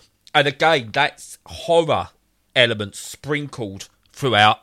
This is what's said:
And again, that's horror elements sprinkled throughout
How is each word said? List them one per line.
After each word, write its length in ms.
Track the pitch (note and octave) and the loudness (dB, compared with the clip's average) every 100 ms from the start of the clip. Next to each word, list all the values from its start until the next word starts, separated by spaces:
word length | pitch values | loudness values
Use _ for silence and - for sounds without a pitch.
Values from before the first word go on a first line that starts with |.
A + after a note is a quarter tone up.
| _ _ _ | _ _ _
And 140 | D3+ C#3+ | 0 0
again, 420 | - D#3+ D#3+ A2 | 0 2 0 0
that's 460 | C#3 C#3+ - - - - | -2 -2 -4 -18 -20 -20
horror 640 | - - E3+ D#3+ G#2 E2+ _ _ _ _ C3+ | -12 0 2 2 -2 -4 _ _ _ _ 2
elements 420 | A#2+ A2 G2+ - | 2 0 -8 -12
sprinkled 880 | - - C3+ D3 C#3+ - G#2 G2 - _ _ | -18 -16 -8 -8 -8 -10 -12 -12 -18 _ _
throughout 460 | - C3 G#2 G#2+ A2 | -6 0 6 6 4